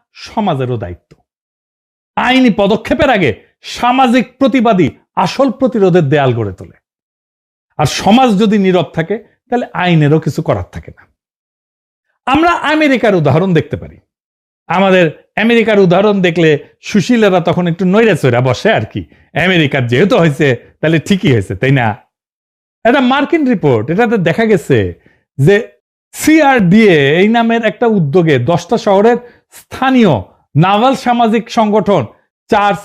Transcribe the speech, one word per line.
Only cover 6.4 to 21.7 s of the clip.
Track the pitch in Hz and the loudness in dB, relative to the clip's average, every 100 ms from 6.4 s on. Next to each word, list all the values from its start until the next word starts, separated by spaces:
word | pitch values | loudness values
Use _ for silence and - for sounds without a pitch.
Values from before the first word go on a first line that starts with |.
| 104 | -6
তোলে, | 92 87 - _ _ _ _ _ _ _ _ _ - | -8 -18 -20 _ _ _ _ _ _ _ _ _ -6
আর | 147 - | -4 -2
সমাজ | 190 233 262 190 | 2 4 4 2
যদি | 220 214 | 2 2
নীরব | 190 175 - | 2 0 -2
থাকে | - 165 214 - _ | -6 -6 -8 -10 _
তাহলে | _ 247 - | _ -6 -6
আইনেরও | 170 180 170 147 156 | -4 0 2 2 0
কিছু | 156 156 | -2 -4
করার | 165 107 87 | -4 -4 -6
থাকে | - - | -14 -18
না। | - _ _ _ _ _ _ _ _ _ _ _ _ - | -20 _ _ _ _ _ _ _ _ _ _ _ _ -4
আমরা | 277 339 - 277 | 0 0 -2 -2
আমেরিকার | 311 302 247 233 185 | 0 0 0 0 0
উদাহরণ | 143 139 190 | 0 0 0
দেখতে | 160 - - | -2 -2 -8
পারি। | 78 - _ _ _ _ _ _ - | -12 -20 _ _ _ _ _ _ -6
আমাদের | 175 196 185 165 139 _ - | -2 2 2 0 -4 _ -4
আমেরিকার | 220 233 220 208 | 0 0 2 2
উদাহরণ | 190 175 208 202 | 2 2 2 0
দেখলে | 175 165 160 143 - _ | 0 0 0 0 -4 _
সুশীলেরা | - 214 - 240 208 180 | -4 -2 0 2 2 0
তখন | 170 170 180 | 0 -2 -2
একটু | 165 185 | -2 0
নইরা | 202 226 170 | 2 2 2
চইরা | 135 120 | 0 0
বসে | 131 - - | 0 0 0
আর | 220 110 | -2 -4
কি, | 107 82 _ _ - | -8 -14 _ _ -4
আমেরিকার | 175 180 151 139 120 | -2 0 0 -2 -2
যেহেতু | 123 190 220 | 0 2 2
হয়েছে | 165 139 147 117 - _ | 0 0 0 -2 -6 _
তাহলে | 156 160 | -2 -2
ঠিকই | - 196 156 | 0 -2 0
হয়েছে, | 113 92 95 | 0 -2 -4
তাই | 131 | 0